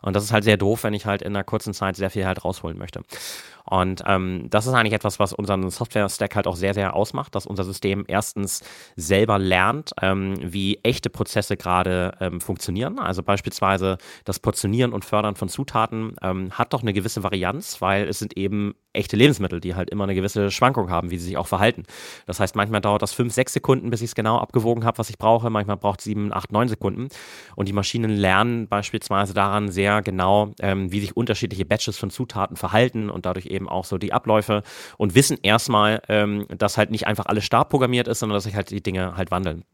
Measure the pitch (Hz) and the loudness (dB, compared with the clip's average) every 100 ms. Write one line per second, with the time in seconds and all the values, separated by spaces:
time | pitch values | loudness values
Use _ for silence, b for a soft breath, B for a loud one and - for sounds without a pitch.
0 | - 98 104 110 104 104 98 117 110 104 | 0 0 2 2 4 4 4 0 -2 -2
1 | 107 101 - 101 95 110 - 98 98 95 | -2 -2 -2 -4 -2 -4 -4 -2 -2 0
2 | 95 104 92 92 85 92 85 82 92 - | -2 0 -2 -2 -4 -4 -8 -8 -10 -12
3 | - B B B B B - 95 92 92 | -14 B B B B B -2 0 2 -2
4 | - 95 92 92 64 107 117 127 110 107 | 2 2 2 -4 0 0 4 2 4 2
5 | 107 - 98 - 101 98 92 - 120 110 | 0 0 -2 0 -2 0 0 -4 -4 0
6 | 101 - 104 107 98 87 98 101 95 87 | 0 0 0 0 0 0 -2 0 0 0
7 | 104 - 139 101 - 95 92 98 98 98 | -2 -2 -4 -6 -4 -4 -4 -2 -2 -2
8 | - 95 107 - 98 - B B B B | 0 -2 -2 -4 -6 -6 B B B B
9 | 85 98 110 101 95 92 95 139 156 - | 2 4 6 4 4 4 4 2 -6 -2
10 | 95 95 95 95 82 95 95 - - 127 | 0 2 0 -2 -4 -2 0 0 0 0
11 | - - 107 - 98 98 90 90 90 90 | -4 -4 -2 -2 -2 -4 2 2 4 2
12 | 90 - 92 87 - 90 - 92 131 254 | 0 -2 -6 -4 -6 -6 -4 -4 -4 -4
13 | 214 92 90 101 - - 98 98 95 92 | -4 -2 0 0 0 -2 0 2 0 -2
14 | B B - 95 - - 98 113 123 104 | B B -8 -4 -2 -2 0 2 0 -2
15 | - 104 107 98 98 - 139 113 110 110 | -2 0 0 -2 -6 -6 -2 0 0 -2
16 | 110 85 95 92 95 - 120 131 113 101 | -6 -4 -4 -2 -6 -4 -2 0 0 0
17 | 95 - 95 95 90 131 - - 92 98 | 0 -2 -2 0 -2 -2 -8 -4 0 2
18 | 104 104 104 - 98 104 101 - _ - | 0 -4 -6 -4 -2 -2 -4 -6 _ -6
19 | - 104 139 131 95 87 90 90 90 104 | -2 6 6 6 -2 -4 -6 -4 -4 -2
20 | 98 95 98 110 101 - 127 135 90 85 | -2 0 0 0 0 4 2 2 0 -2
21 | 87 87 87 95 - 90 107 - - B | -2 -6 -4 -4 -2 4 4 2 -10 B
22 | B B B 90 98 107 104 107 104 104 | B B B -2 0 0 0 2 2 2
23 | 101 - 120 110 131 - - 127 - 117 | 0 0 0 2 0 0 2 2 2 -4
24 | 117 - 110 117 - 127 113 117 117 - | -4 -2 0 0 2 0 2 2 0 0
25 | - 107 110 113 117 107 101 101 101 95 | -4 0 4 4 4 0 -2 -2 -2 -2
26 | - 104 104 95 - 104 123 110 98 95 | -4 -2 -2 -4 -2 0 0 0 -4 -4
27 | 131 B B B B B 98 101 95 117 | -10 B B B B B -2 0 0 0
28 | 113 104 95 95 117 117 107 104 101 110 | 0 2 4 4 4 0 -2 -2 -2 -6
29 | - 98 98 98 98 104 104 90 98 104 | -2 0 0 2 2 2 0 0 2 2
30 | 104 95 92 101 104 - 98 98 92 101 | 0 0 4 4 2 -2 -2 0 0 -2
31 | 101 - 120 107 - 95 90 107 - - | -4 -2 0 0 -2 -4 0 0 -2 -4
32 | 101 - 127 - 95 85 - 107 123 113 | -8 -6 -6 -2 -4 -4 0 4 4 0
33 | 104 92 90 92 87 95 95 92 92 95 | -6 -4 -4 -6 -6 -6 -4 -6 -4 -4
34 | 101 127 - 107 104 104 B B B B | 0 0 4 2 4 -2 B B B B
35 | 107 92 139 151 98 110 - 110 104 107 | 4 6 4 2 4 4 4 4 4 2
36 | - 107 104 104 101 87 104 - 107 107 | 2 2 2 -2 -6 -2 0 2 2 2
37 | - 107 98 107 - 113 151 143 127 123 | -2 -2 0 -2 2 2 2 2 2 2
38 | 117 113 110 104 104 101 98 101 98 92 | 0 -2 0 -2 -2 -4 -4 -4 -4 -2
39 | 92 87 92 90 92 82 - | -2 -4 -2 0 -2 -4 -12